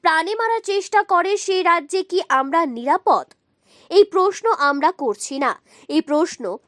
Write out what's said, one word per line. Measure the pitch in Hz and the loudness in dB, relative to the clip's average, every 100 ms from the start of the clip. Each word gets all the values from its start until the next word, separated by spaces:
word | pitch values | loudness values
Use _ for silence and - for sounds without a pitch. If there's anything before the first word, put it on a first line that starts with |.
প্রাণে | 349 320 339 440 | 0 0 -2 -4
মারার | 453 453 | -2 -2
চেষ্টা | 440 403 381 311 | -2 -4 0 -2
করে, | - 349 359 403 | 2 0 0 -4
সেই | - 370 | -2 0
রাজ্যে | 339 339 285 381 | 2 0 0 -6
কি | 370 359 - | -2 -4 0
আমরা | 269 269 330 320 | 0 2 0 0
নিরাপদ? | 233 247 330 - 220 - _ _ _ _ _ _ | -4 -2 0 2 0 -2 _ _ _ _ _ _
এই | 381 | 4
প্রশ্ন | 415 381 370 381 453 381 | 4 4 0 0 -2 0
আমরা | 285 285 320 | 0 2 0
করছি | 370 269 202 - 277 | 0 -4 -4 -8 -4
না, | 269 - _ - - | -4 -4 _ -20 -2
এই | 285 | -2
প্রশ্ন | 311 294 339 - 208 208 | 2 0 0 -4 -8 -8